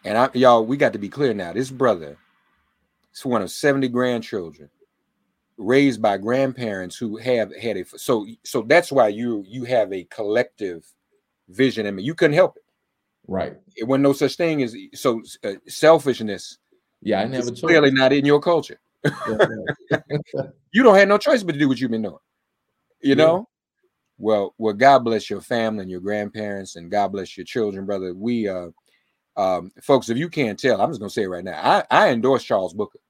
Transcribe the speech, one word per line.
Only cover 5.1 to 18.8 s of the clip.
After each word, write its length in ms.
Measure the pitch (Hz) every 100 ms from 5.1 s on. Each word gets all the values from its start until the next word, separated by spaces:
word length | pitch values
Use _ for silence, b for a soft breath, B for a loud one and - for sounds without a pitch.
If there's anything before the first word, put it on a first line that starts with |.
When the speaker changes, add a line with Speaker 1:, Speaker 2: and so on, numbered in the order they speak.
| _ _ _ _ -
Speaker 1:
raised 440 | 98 135 143 110
by 160 | 110 98
grandparents 760 | 104 127 135 127 117 98 90 -
who 220 | 113 107
have 360 | 123 123 98 -
had 220 | 117 98
a, 80 | 90 -
so, 300 | - 117 104 117
so 180 | - 131
that's 300 | 110 165 170
why 160 | 135 110
you, 360 | 104 120 107 95
you 160 | 123
have 280 | 120 123 98
a 120 | 95 85
collective 800 | - 104 110 123 _ 101 85 _ _ _ _ _ _ _
vision. 380 | 92 131 113 101
I 40 |
mean, 140 | 95 117
you 80 |
couldn't 220 | 165 160 151
help 220 | 185 -
it. 60 | _ _ _ _ _ _ -
Speaker 2:
Right. 300 | 92 78 - _ -
Speaker 1:
It 100 | 113
wasn't 180 | 135
no 100 | 139
such 220 | 139 139 -
thing 260 | 170 151
as, 140 | 123 110 95
so, 280 | - 135 117 - -
uh, 100 | 110 98 -
selfishness 920 | - 156 165 135 117 107 98 - - _ _ _ _
Speaker 2:
Yeah, 180 | 104 95
I 40 |
didn't 100 | 113
have 100 | 131
Speaker 1:
is 40 | 120
Speaker 2:
a 20 |
choice. 80 | 120
Speaker 1:
clearly 300 | 160 165 143
not 220 | 131 131
in 100 | 143
your 160 | 143 147
culture. 400 | 175 170 - -